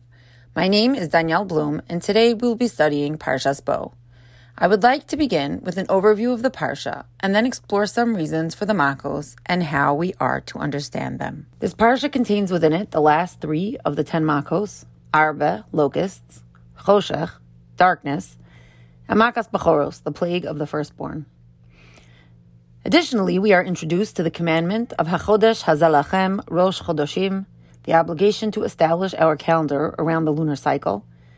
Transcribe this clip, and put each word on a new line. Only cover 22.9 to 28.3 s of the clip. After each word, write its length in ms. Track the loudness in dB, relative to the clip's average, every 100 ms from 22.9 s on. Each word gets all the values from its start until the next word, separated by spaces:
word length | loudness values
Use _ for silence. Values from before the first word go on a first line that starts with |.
| 2 2 0 0 0
we 160 | 4
are 120 | 4
introduced 500 | 2 -4 -2 -2 -2
to 80 | -2
the 80 | -4
commandment 640 | -2 0 0 0 -2 -4
of 160 | -4 -2
Hachodesh 560 | -2 2 4 4 2
Hazalachem 800 | 0 4 4 4 2 0 0 -2 -4
Rosh 320 | 0 0 0
Chodoshim, 640 | -4 -4 -2 -2 -2 -4 -8 -16 -20 -14
the 120 | 0
obligation 580 | 2 2 2 2